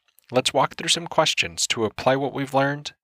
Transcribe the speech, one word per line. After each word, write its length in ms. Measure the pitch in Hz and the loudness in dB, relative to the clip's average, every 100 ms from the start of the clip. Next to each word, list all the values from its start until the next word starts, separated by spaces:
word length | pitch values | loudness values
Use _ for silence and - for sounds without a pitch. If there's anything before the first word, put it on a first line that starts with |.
| _ _ _ | _ _ _
let's 240 | 127 127 | 0 2
walk 200 | 139 - | 2 0
through 140 | - 165 | -2 -2
some 200 | 165 170 | -2 0
questions 580 | - 156 - 85 85 - | 2 2 2 -2 -4 -2
to 160 | - | 0
apply 320 | 107 - - 135 | -2 0 0 2
what 160 | 139 | 0
we've 220 | 123 139 | -4 -2
learned 380 | 135 139 143 147 - | 0 0 -2 -8 -16